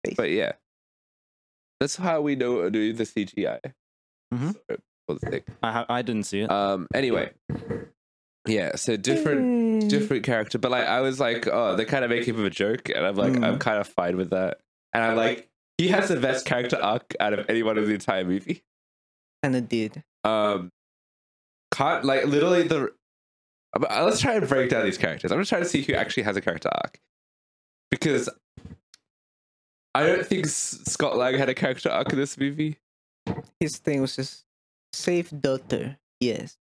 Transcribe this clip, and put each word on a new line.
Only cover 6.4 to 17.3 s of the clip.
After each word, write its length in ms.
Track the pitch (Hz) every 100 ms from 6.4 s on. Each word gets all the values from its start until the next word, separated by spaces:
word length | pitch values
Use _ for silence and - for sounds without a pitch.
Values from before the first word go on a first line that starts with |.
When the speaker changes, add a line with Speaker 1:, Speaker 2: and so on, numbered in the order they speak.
Speaker 3:
it. 100 | 107
Speaker 2:
Um, 360 | 101 101 98 85
anyway. 380 | 127 131 98 - _ - - - - - _ _ _ _ _ -
Yeah, 300 | 107 87 -
so 200 | - 107
different, 840 | 95 - 302 277 254 240 226 220
Speaker 1:
Mm. 40 | 214
Speaker 2:
different 340 | 208 214 131
character. 360 | 113 113 107 123
But, 120 | 123
like, 160 | 127 -
I 140 | 120
was 180 | 135 131
like, 280 | 123 117 107
"Oh, 240 | 110 110 92
they're 80 | 110
kinda 220 | 139 120
making 260 | 117 120 113
him 80 |
a 60 | 101
joke," 380 | - 101 120 -
and 160 | -
I'm 120 | 90 98
like, 180 | 101
"I'm 240 | 127 117 104
Speaker 1:
Mm. 60 |
Speaker 2:
kinda 200 | 123 107
fine 320 | 98 - 87 92
with 140 | 90
that." 300 | 92 92 - _ _ _
And 80 | 113
I'm 140 | 113 113
like, 340 | 113 - - _ _ -
"He 100 | 175
has 200 | 196 196
the 120 | 151
best 260 | 131 127 -
character 300 | 127 123 -
arc 340 | 101 120 - -
out 120 | 104